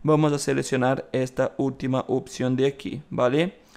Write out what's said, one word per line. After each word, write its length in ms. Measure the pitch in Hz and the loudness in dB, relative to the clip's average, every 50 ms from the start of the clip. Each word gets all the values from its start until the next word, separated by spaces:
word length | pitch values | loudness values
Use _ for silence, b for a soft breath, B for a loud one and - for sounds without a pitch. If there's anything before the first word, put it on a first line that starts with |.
vamos 300 | - 156 151 151 156 147 | 2 2 4 4 4 2
a 60 | 147 143 | 2 0
seleccionar 720 | - 143 135 135 131 - 135 127 123 131 135 - - - | 0 -2 -2 -2 -2 0 0 2 2 2 2 0 -2 -4
esta 420 | - 131 127 127 - 127 131 - - | -4 -2 -2 -2 -2 -2 -2 -2 0
última 480 | - 139 135 131 - 135 127 131 127 - | -2 -2 -2 -2 -4 -4 -2 -2 -2 0
opción 480 | - 127 131 123 - - - 127 127 131 | 0 -2 -2 -2 -6 -6 -4 -2 0 2
de 120 | 127 131 | 2 2
aquí, 360 | 139 139 - - - - 147 - - | 0 0 -4 -8 -10 -8 -10 -10 -8
¿vale? 480 | - 123 123 123 135 151 175 190 - b b b b | -2 0 2 2 2 2 0 0 -4 b b b b